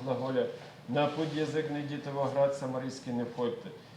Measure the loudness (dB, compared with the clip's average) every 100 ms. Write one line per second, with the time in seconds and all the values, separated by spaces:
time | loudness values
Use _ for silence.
0 | -2 0 2 2 2 -2 -12 -12 0 2
1 | 4 2 0 0 0 0 0 -2 -4 -4
2 | -4 0 2 6 4 4 -2 -2 -4 -6
3 | -4 -2 -2 0 0 -2 -8 -14 -16